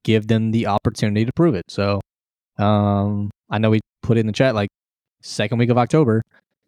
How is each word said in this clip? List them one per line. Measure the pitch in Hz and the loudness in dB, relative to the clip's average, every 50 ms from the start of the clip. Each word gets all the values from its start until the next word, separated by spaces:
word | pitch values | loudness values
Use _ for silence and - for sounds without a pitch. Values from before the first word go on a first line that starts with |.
| _ | _
give | - 110 110 104 | 0 0 0 2
them | 107 113 110 110 110 | 0 0 0 0 0
the | 110 117 110 | 0 0 0
opportunity | 101 98 107 - 120 - - - 107 101 107 113 | 0 -2 -2 -2 -4 -2 -2 -2 0 0 0 0
to | 120 - | -2 0
prove | - 170 170 120 | 0 0 2 0
it. | 87 - | -2 -6
So, | - - - 101 101 101 98 - - _ _ _ _ _ _ _ _ _ - | -8 -4 -2 -2 0 -2 -2 -4 -10 _ _ _ _ _ _ _ _ _ -2
um, | 104 104 107 104 104 101 101 101 101 104 104 101 104 104 - _ _ _ | 0 2 2 2 2 2 2 0 0 -2 -2 -4 -6 -8 -10 _ _ _
I | - | -4
know | 107 110 110 | 0 2 2
we | 110 110 - _ _ _ - | 2 0 -2 _ _ _ -2
put | - 117 | 0 0
it | 117 | 2
in | 110 | 2
the | 110 98 | -2 0
chat, | - 135 131 113 | 0 0 0 2
like, | 107 101 101 - _ _ _ _ _ _ _ _ _ - | 0 -4 -4 -6 _ _ _ _ _ _ _ _ _ -18
second | - - - 107 104 123 | -12 -6 -6 -4 -2 0
week | 117 123 120 | 0 0 0
of | 120 120 | 2 0
October, | 123 - - 156 151 117 110 113 - - _ _ _ _ _ _ _ | 0 2 2 2 2 2 2 0 -2 -6 _ _ _ _ _ _ _